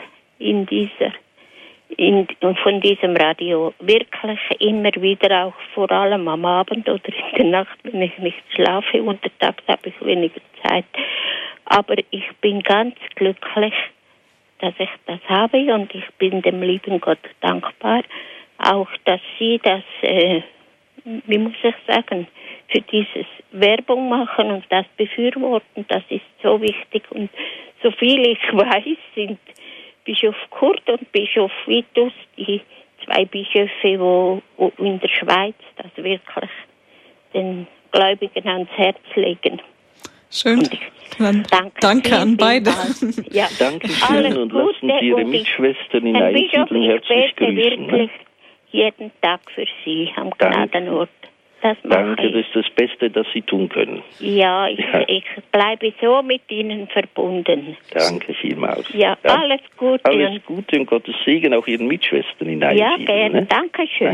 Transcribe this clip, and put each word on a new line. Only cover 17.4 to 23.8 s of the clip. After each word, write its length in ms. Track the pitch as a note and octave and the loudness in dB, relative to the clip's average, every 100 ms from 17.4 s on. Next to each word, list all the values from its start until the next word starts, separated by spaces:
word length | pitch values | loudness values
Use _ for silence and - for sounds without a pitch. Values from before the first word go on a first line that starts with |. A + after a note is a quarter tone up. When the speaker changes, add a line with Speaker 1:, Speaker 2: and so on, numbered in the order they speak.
Speaker 1:
dankbar. 600 | F3+ F3+ - - - A#3 - - - - - - | -4 -2 -6 -6 0 0 -2 -16 -18 -20 -20 -2
Auch, 300 | - G3 F#3 - | 0 2 -2 -4
dass 160 | - F#3 - - | -2 -2 -4 -4
Sie 220 | A3+ A#3 | 0 2
das, 200 | G#3+ F#3+ - - | 2 0 -4 -4
äh, 380 | - F#3 F3 E3 - _ _ _ _ - | 0 2 4 2 -4 _ _ _ _ -20
wie 340 | A#3 A3+ G#3+ G#3+ | -12 -12 -2 0
muss 140 | A3+ A3+ | 0 0
ich 120 | A#3 - - | -2 -2 -2
sagen, 400 | A3 - F#3 F3 - - - - | -2 0 -6 -8 -14 -20 -20 -4
für 120 | - | -4
dieses 460 | - G#3+ G3+ - - - - | 0 -2 -2 -6 -10 -14 -16
Werbung 560 | F#3+ G3+ A3 | 2 2 2